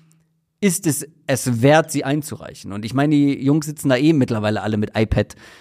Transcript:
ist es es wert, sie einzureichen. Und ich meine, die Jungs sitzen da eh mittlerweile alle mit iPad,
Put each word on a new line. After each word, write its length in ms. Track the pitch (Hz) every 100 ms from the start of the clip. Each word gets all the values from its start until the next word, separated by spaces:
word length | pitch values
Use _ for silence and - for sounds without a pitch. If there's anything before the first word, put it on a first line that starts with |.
| _ _ _ _ _ -
ist 260 | 202 165 160
es 200 | 139 - _ -
es 340 | 131 131 117
wert, 300 | 135 156 160
sie 120 | 143 135
einzureichen. 680 | 151 - - - - 98
Und 140 | 101 110
ich 100 | 127
meine, 180 | 151
die 300 | 147 143 139
Jungs 240 | 135 160 151
sitzen 220 | 151 143
da 80 | 127
eh 160 | 151
mittlerweile 500 | 151 127 110 107 107
alle 140 | 104 107
mit 200 | 107 110
iPad, 380 | 110 - - - - -